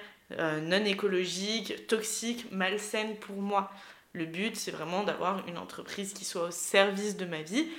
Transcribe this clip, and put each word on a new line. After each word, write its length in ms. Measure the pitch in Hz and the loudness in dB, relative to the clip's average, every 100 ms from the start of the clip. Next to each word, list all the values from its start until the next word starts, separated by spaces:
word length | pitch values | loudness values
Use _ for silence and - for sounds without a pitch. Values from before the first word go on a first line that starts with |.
| - - - | -6 -18 -8
euh, 280 | - 160 156 | 0 0 0
non 240 | 160 190 | 2 4
écologique, 1000 | 208 196 202 185 180 175 202 220 196 - - | 4 2 2 2 0 -2 0 -2 -2 -6 2
toxique, 640 | 220 - - 233 240 - | 2 2 -2 -2 -4 -4
malsaine 640 | 190 190 208 208 220 220 208 | 0 2 0 0 -2 -2 -4
pour 200 | - 196 | -8 -4
moi. 340 | 202 202 196 - - - _ | 2 2 2 -4 -18 -20 _
Le 120 | 175 | -6
but, 320 | 160 170 220 - | -4 -2 -2 -2
c'est 140 | - | -6
vraiment 340 | 165 156 185 | -6 -2 0
d'avoir 420 | 196 156 175 190 180 | 0 2 2 0 -2
une 120 | 170 | -8
entreprise 540 | 185 - - - 196 | -8 -10 -8 -6 -6
qui 120 | - | -6
soit 240 | - 185 170 | -6 -2 -2
au 20 | |
service 640 | - - 196 202 196 208 180 | -2 4 8 8 6 -2 -2
de 80 | |
ma 180 | 180 156 | -4 -4
vie, 260 | 156 233 320 | 0 0 0